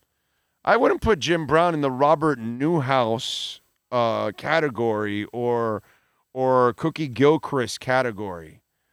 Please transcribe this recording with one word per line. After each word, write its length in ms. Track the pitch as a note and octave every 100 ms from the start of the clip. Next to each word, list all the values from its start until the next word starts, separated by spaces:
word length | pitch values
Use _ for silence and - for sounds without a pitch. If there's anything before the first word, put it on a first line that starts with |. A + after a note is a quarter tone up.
| _ _ _ _ _ _
I 120 | - G#3+
wouldn't 240 | C#4 F4+
put 180 | A#3 F#3+
Jim 280 | A#2+ E3+ C#3+
Brown 280 | D#3 F3
in 60 | D#3
the 100 | C#3+
Robert 480 | B2+ C#3+ D#3+ D#3+ B2+
Newhouse, 1200 | A2+ A#2+ D3 E3+ B2+ C3+ A2+ A2+ - - - - _ _ _
uh, 380 | B2 A#2 G#2+ G#2+
category 920 | - C#3+ E3 D3+ A2+ A#2 G#2+ G#2 G#2 G#2
or, 500 | A#2+ A#2+ A#2+ A2+ G#2 - _ _ _ _
or 400 | C3 C3 B2+ B2
Cookie 320 | A2 D#3+ - D3+
Gilchrist 720 | A#2 C#3+ D#3 - C#3 A#2 -
category. 800 | - B2+ B2 G2+ G#2 F2 D#2+ - _ _ _